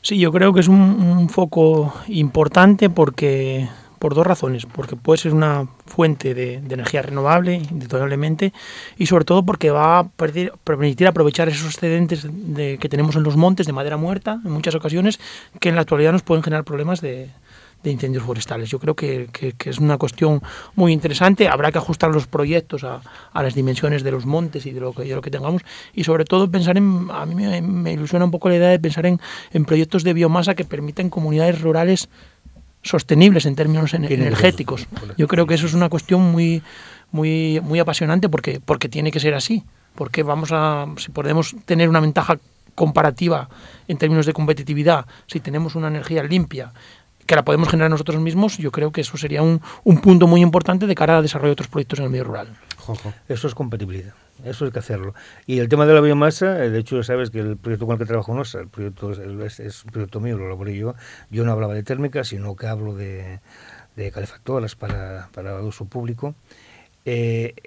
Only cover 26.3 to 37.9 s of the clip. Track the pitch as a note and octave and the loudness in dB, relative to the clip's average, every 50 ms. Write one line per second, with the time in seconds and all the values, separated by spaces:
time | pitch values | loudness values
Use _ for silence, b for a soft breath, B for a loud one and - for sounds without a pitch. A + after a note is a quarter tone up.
26.3 | - F#3 G3 F#3 E3+ F#3+ F3 F3 F3+ G3 G3+ G3 F#3+ F3 F3+ F3+ - - D3+ D#3 | 2 2 2 2 0 0 0 2 2 4 4 2 2 0 -2 -6 -8 -8 -6 -6
27.3 | E3+ F3+ G3+ G3+ F3+ F3 E3 F3+ F#3+ F3+ E3+ E3 E3 D3+ D3+ D3+ F3+ F3 F3+ F3+ | -4 -4 -2 -2 -2 -2 -2 -2 -2 -2 -2 -4 -4 -4 -4 -2 0 0 0 0
28.3 | E3 E3+ - F#3 F3+ E3+ F3 F3+ F3+ F3 D#3+ E3 D3 E3 E3 F3+ F3+ F3 B B | 0 0 0 2 2 4 4 4 4 4 2 -2 -2 0 0 0 0 0 B B
29.3 | B B B B - D#3+ D3+ - D#3+ D#3 D#3+ D#3+ - F#3 D#3 F3+ E3+ E3 E3+ D#3+ | B B B B -2 0 0 2 2 2 2 2 0 0 0 2 2 2 2 2
30.3 | E3 F3+ E3+ G3 F#3+ D#3 - - - C#3+ D3 D3 D3+ - F#3 F3+ - F3+ D#3 D#3 | 2 2 2 0 -2 -2 -4 -8 -6 -8 -8 -8 -6 -4 -4 -4 -2 -2 -2 0
31.3 | D3+ D#3 D#3+ F3 E3+ D#3+ D#3+ E3 D#3+ E3 E3+ F3+ F#3+ F3 - - b b b b | 2 2 2 2 2 0 0 0 2 2 2 2 2 0 -2 -6 b b b b
32.3 | b b b b - - - - _ _ - - - D#3+ - - D#3+ D3 F3+ G#3 | b b b b -20 -20 -20 -20 _ _ -8 -4 -2 -2 0 4 6 8 8 8
33.3 | F#3+ E3 - D3 C#3 C#3 D#3 D3+ D#3 D#3+ D#3+ C#3+ E3 E3+ D3 C#3+ C#3 B2+ B2+ A#2 | 6 6 2 0 -2 0 0 0 0 0 0 0 -2 -2 -2 0 0 0 0 0
34.3 | A2+ G2+ - F#3 F#3 - C#3+ - C3+ B2 - - - - - - - - D3+ D3 | 2 4 4 4 4 2 -4 -6 -6 -8 -8 -12 -12 -14 -12 -10 -2 -2 -2 0
35.3 | - E3+ E3+ D#3 E3 D3+ D#3+ E3 D#3 F3 F3 E3 E3 D#3 - - F#3+ F3+ F#3 F3 | 2 0 2 2 2 0 0 0 0 2 2 2 0 -2 -2 0 2 4 4 4
36.3 | E3+ E3 E3+ E3 E3 D#3+ D#3 B B B B B B B B B - D#3 D#3 D#3 | 2 2 2 0 0 -2 -4 B B B B B B B B B -4 -2 -2 0
37.3 | D#3+ D#3+ D#3+ D#3+ D#3 D#3+ E3+ D3 D#3 E3+ E3+ E3 | 0 0 0 0 0 -2 -2 -2 0 0 0 0